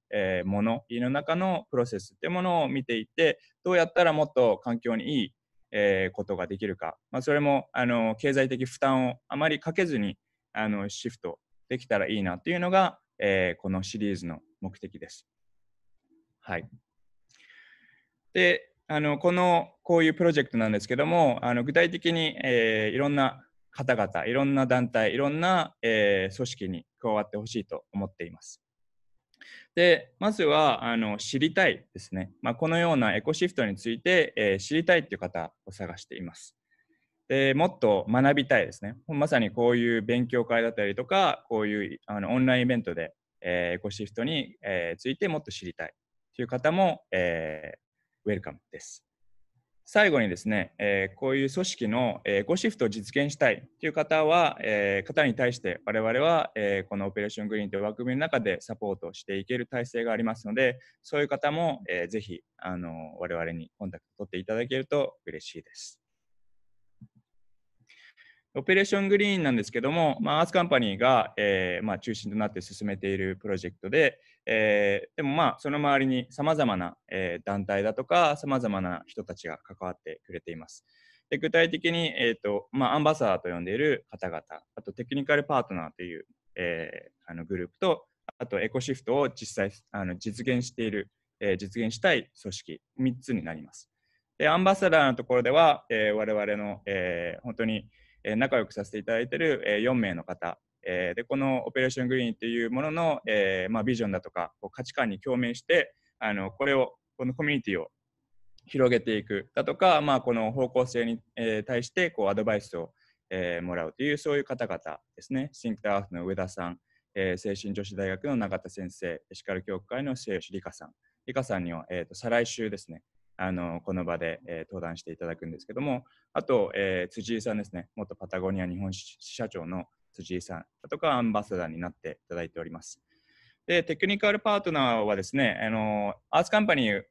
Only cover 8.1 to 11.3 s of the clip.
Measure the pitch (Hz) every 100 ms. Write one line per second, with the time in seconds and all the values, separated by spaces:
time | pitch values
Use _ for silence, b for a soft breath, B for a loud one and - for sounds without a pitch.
8.1 | 110 143 135 135 127 127 - 139 131 127
9.1 | 127 - 139 156 151 - 165 180 131 101
10.1 | - _ _ _ - 110 104 101 - 120
11.1 | - 90